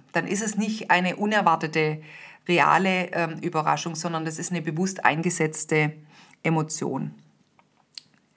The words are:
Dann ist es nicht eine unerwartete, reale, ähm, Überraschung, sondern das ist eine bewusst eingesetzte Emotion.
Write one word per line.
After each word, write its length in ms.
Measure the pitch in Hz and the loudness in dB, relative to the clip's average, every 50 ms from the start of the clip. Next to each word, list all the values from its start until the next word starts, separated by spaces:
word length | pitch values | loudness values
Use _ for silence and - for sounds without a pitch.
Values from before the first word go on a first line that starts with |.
| _ _ - | _ _ -4
Dann 140 | 170 165 | -2 -2
ist 140 | - 190 202 | -2 -2 -2
es 140 | 226 208 202 | -2 -4 -2
nicht 360 | 196 214 208 220 214 - - | -2 -2 -2 -4 -4 0 2
eine 260 | 175 180 180 180 - | 2 2 2 0 -2
unerwartete, 840 | - 202 208 214 208 185 170 160 160 165 156 156 160 156 156 156 156 - - - - - - - - - | -2 -2 2 2 4 4 4 2 2 0 -2 0 0 0 0 -2 -4 -10 -16 -20 -20 -20 -20 -20 -12 -2
reale, 640 | - 175 160 143 147 151 170 196 190 185 185 175 - | 0 2 4 6 6 6 4 4 2 0 0 -2 -2
ähm, 280 | - - 165 160 160 156 | -2 -2 -2 -2 -4 -6
Überraschung, 540 | 160 160 - 156 156 156 151 151 - 170 160 | -6 -2 -2 0 0 0 0 0 -2 -6 -8
sondern 280 | 160 - 170 170 160 160 | -6 -6 -6 -4 -4 -4
das 160 | 160 160 165 | -4 -6 -6
ist 120 | 170 - | -6 -4
eine 100 | 180 170 | -4 -4
bewusst 420 | 151 165 156 160 185 190 190 - - | -4 -4 -2 -2 -2 -2 -2 2 2
eingesetzte 920 | - 147 160 160 180 175 - 156 156 156 - - - 156 156 151 151 151 - - - - - - - - _ | 2 2 4 0 0 2 2 0 0 0 -4 -2 0 2 2 2 2 0 -6 -20 -20 -20 -20 -20 -20 -14 _
Emotion. 720 | - 160 165 156 156 156 - - 139 120 131 135 156 151 - - _ _ _ _ _ _ _ _ _ _ _ _ _ _ - - - _ _ _ _ _ _ | -2 0 2 0 0 -2 -4 -6 -4 -4 -4 -4 -6 -8 -10 -14 _ _ _ _ _ _ _ _ _ _ _ _ _ _ -18 -18 -18 _ _ _ _ _ _